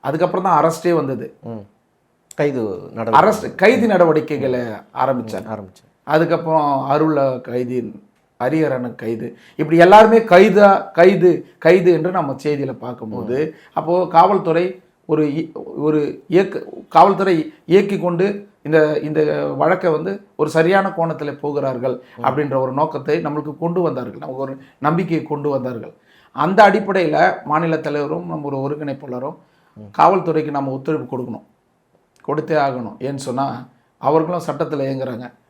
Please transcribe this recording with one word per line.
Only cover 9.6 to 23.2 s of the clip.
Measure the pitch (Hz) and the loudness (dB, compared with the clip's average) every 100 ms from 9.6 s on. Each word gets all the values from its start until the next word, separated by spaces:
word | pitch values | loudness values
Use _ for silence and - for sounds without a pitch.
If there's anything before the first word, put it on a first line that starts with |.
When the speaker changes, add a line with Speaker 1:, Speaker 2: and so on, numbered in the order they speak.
| 147 165 | 0 6
Speaker 1:
எல்லாருமே | 175 208 226 226 | 8 10 10 6
கைதா, | 220 180 208 190 202 196 - | 6 6 6 6 6 6 0
கைது, | - 180 190 175 156 - _ | 4 4 6 2 2 -4 _
கைது | 160 180 175 | 4 4 4
என்று | 165 160 | 2 0
நம்ம | 185 147 | -2 -4
செய்தியில | 131 151 147 135 | -4 -4 -4 -4
பார்க்கும்போது, | 123 120 120 110 101 98 127 156 | -8 -12 -12 -10 -10 -6 -4 -4
Speaker 2:
ம். | - - | -6 -10
Speaker 1:
அப்போ | - 156 175 175 | -8 -2 0 2
காவல்துறை | 165 185 196 165 160 180 185 _ _ | 4 4 4 2 0 0 -6 _ _
ஒரு | _ 151 151 | _ 0 0
இ-, | 143 - - - - | -2 -6 -10 -14 -4
ஒரு | 147 151 147 - - | 0 0 -2 -6 0
இயக்க-, | 175 196 - - - - | 2 2 -2 -12 -18 0
காவல்துறை | 165 185 180 196 170 156 - | 6 6 4 2 0 -2 -10
இயக்கி | - 180 202 196 | 2 2 4 -2
கொண்டு | 175 170 196 202 - _ | -2 0 -2 -2 -12 _
இந்த, | 147 156 151 151 | 0 4 4 2
இந்த | 151 156 151 151 147 | -2 -2 0 -2 -4
வழக்கை | 143 147 185 185 | -2 0 0 0
வந்து | 156 170 202 - _ | -2 -4 -8 -12 _
ஒரு | 151 | -2
சரியான | 160 165 196 196 | 0 2 2 0
கோணத்துல | 170 165 147 147 139 | -4 -6 -4 -8 -8
போகிறார்கள் | 147 143 139 127 131 123 - - | -6 -4 -4 -4 -4 -6 -10 -6
Speaker 2:
ம். | |
Speaker 1:
அப்படின்ற | 120 131 147 135 | -2 -2 -2 -2
ஒரு | 131 | -2
நோக்கத்தை | 127 156 147 135 | -2 -2 -4 -4
நம்மளுக்கு | 160 | -2